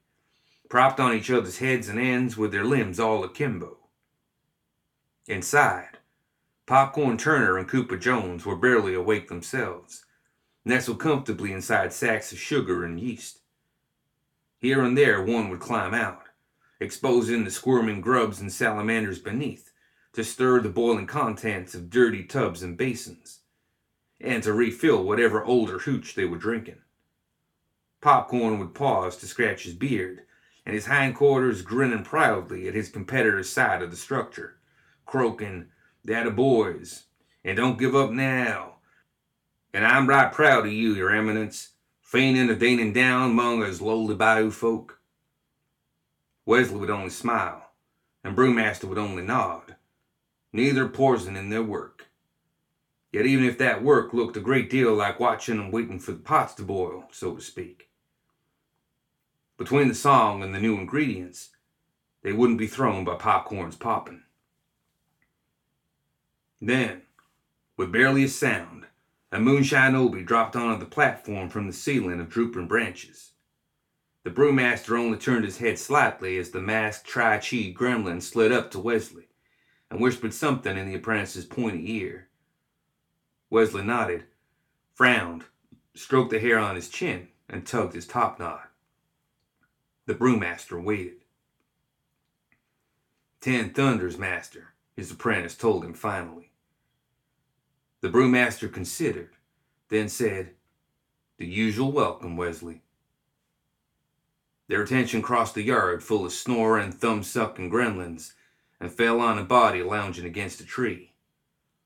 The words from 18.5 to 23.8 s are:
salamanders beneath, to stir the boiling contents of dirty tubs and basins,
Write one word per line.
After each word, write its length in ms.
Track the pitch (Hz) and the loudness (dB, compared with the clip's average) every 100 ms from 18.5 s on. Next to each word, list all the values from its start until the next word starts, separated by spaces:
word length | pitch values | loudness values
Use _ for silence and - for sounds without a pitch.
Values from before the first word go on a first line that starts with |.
salamanders 680 | - 117 107 107 113 104 87 | -2 0 0 0 0 -2 -6
beneath, 540 | 98 113 147 - _ _ _ _ _ | -6 -6 -6 -8 _ _ _ _ _
to 120 | - | -8
stir 360 | 110 - 127 123 | -8 0 4 4
the 80 | 110 | 2
boiling 380 | 90 117 110 92 | 0 0 0 -2
contents 680 | 147 120 104 110 95 92 | -4 -4 -4 -6 -6 -8
of 160 | 90 87 | -14 -2
dirty 340 | 117 117 98 | 4 4 2
tubs 380 | 87 139 101 85 | -6 -2 -2 -4
and 140 | 90 87 | -10 -6
basins, 640 | 131 110 - 85 - - _ _ _ _ | -6 -6 -12 -20 -20 -20 _ _ _ _